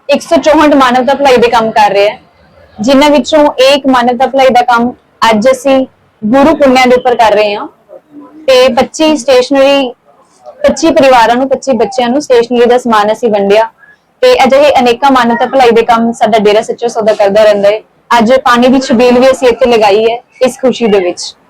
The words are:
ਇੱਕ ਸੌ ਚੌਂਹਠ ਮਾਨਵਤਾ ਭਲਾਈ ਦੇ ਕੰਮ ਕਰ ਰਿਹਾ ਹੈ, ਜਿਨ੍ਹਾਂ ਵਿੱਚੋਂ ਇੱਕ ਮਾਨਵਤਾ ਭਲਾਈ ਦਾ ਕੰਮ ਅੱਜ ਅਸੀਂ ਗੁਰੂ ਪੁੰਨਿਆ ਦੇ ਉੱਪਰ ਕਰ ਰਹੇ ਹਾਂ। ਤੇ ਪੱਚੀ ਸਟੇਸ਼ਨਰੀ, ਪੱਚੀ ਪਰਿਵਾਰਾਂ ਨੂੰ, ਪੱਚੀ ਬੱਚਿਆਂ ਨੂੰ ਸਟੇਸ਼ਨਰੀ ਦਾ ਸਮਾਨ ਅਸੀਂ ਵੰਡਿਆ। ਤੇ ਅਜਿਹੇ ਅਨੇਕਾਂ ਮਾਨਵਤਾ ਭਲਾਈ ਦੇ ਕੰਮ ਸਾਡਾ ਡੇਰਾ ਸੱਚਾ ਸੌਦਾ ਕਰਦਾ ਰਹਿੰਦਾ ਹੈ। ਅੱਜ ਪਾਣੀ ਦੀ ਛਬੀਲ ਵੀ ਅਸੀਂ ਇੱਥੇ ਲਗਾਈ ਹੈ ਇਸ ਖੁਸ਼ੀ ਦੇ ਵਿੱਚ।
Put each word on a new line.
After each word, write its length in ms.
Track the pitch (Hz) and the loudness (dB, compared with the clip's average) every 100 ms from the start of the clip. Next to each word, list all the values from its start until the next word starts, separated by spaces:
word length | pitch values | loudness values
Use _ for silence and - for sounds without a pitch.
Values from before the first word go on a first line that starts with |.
| - | -4
ਇੱਕ 140 | 277 | -4
ਸੌ 140 | - 330 | -2 -2
ਚੌਂਹਠ 380 | 311 302 302 | 2 2 2
ਮਾਨਵਤਾ 400 | 285 254 254 254 | 2 0 0 -2
ਭਲਾਈ 220 | 269 277 254 | 0 0 2
ਦੇ 120 | 233 | 2
ਕੰਮ 220 | 233 220 | 0 0
ਕਰ 200 | 214 208 | 0 0
ਰਿਹਾ 240 | 196 202 | 0 -2
ਹੈ, 60 | - _ _ _ _ _ - | -4 _ _ _ _ _ -6
ਜਿਨ੍ਹਾਂ 300 | 214 269 294 | 0 2 2
ਵਿੱਚੋਂ 360 | 285 - 311 294 - | 2 0 0 0 2
ਇੱਕ 280 | 262 285 277 | 0 0 0
ਮਾਨਵਤਾ 400 | 254 240 240 254 | 0 0 -2 -2
ਭਲਾਈ 220 | 269 262 | 0 2
ਦਾ 120 | 240 | 2
ਕੰਮ 300 | 240 233 240 - _ _ - | 0 0 -2 -8 _ _ -2
ਅੱਜ 200 | 214 247 | 0 0
ਅਸੀਂ 360 | 262 277 269 262 _ _ _ | 0 0 0 -2 _ _ _
ਗੁਰੂ 300 | 214 269 294 | -2 0 2
ਪੁੰਨਿਆ 300 | 311 277 254 | 2 2 2
ਦੇ 120 | 254 247 | 2 0
ਉੱਪਰ 180 | 254 | 0
ਕਰ 180 | 240 233 | 0 2
ਰਹੇ 220 | 208 208 | 2 -2
ਹਾਂ। 140 | 214 285 - _ - _ - - - - | -4 -12 -18 _ -20 _ -20 -20 -8 0
ਤੇ 220 | 254 262 | 2 2
ਪੱਚੀ 480 | - - - 311 302 | 0 -4 -2 -2 -2
ਸਟੇਸ਼ਨਰੀ, 720 | 233 254 247 277 269 277 254 - _ _ _ _ - | 0 0 0 0 0 0 -4 -10 _ _ _ _ -20
ਪੱਚੀ 440 | - - - 320 | -4 -2 0 0
ਪਰਿਵਾਰਾਂ 460 | 311 269 247 220 240 | 2 2 4 2 0
ਨੂੰ, 120 | 269 | -2
ਪੱਚੀ 240 | 262 - | -4 -4
ਬੱਚਿਆਂ 360 | 233 233 - 240 | -4 -4 -4 -4
ਨੂੰ 140 | 269 | -4
ਸਟੇਸ਼ਨਰੀ 440 | - 240 233 240 233 | 0 0 0 0 0
ਦਾ 120 | 247 | 0
ਸਮਾਨ 340 | 247 214 208 | 0 -2 -2
ਅਸੀਂ 180 | 220 240 | -4 -4
ਵੰਡਿਆ। 400 | 202 196 208 226 - - _ _ _ | -2 0 0 -2 -8 -20 _ _ _
ਤੇ 120 | 254 247 | 0 2
ਅਜਿਹੇ 260 | 262 269 294 269 | 2 2 2 2
ਅਨੇਕਾਂ 320 | 247 233 277 | 0 0 0
ਮਾਨਵਤਾ 360 | 262 233 233 247 | 0 0 -2 -2
ਭਲਾਈ 240 | 269 240 | 0 2
ਦੇ 120 | 226 | 2
ਕੰਮ 300 | 226 233 233 | 0 0 -2
ਸਾਡਾ 260 | 233 214 220 | -2 -2 0
ਡੇਰਾ 240 | 208 208 | 0 0
ਸੱਚਾ 260 | 226 - 240 | -2 -6 -6
ਸੌਦਾ 240 | 233 208 | -4 -2
ਕਰਦਾ 320 | 214 202 202 | 0 0 2
ਰਹਿੰਦਾ 240 | 214 208 202 | 2 2 0
ਹੈ। 120 | 214 - _ - 240 | -2 -8 _ -4 -2
ਅੱਜ 140 | 220 | 2
ਪਾਣੀ 360 | 262 254 247 254 | 0 0 0 2
ਦੀ 120 | 269 | 0
ਛਬੀਲ 380 | 262 233 247 247 | 0 0 2 2
ਵੀ 120 | 262 | 2
ਅਸੀਂ 180 | 262 254 | 2 -2
ਇੱਥੇ 180 | 233 247 | 0 0
ਲਗਾਈ 380 | 233 208 196 | 2 0 0
ਹੈ 120 | 226 233 - _ | -2 -4 -10 _
ਇਸ 160 | 254 - | -4 -2
ਖੁਸ਼ੀ 260 | 262 - 233 | -4 -2 -2
ਦੇ 120 | 202 | 0
ਵਿੱਚ। 360 | 175 - - - | -2 -6 -14 -18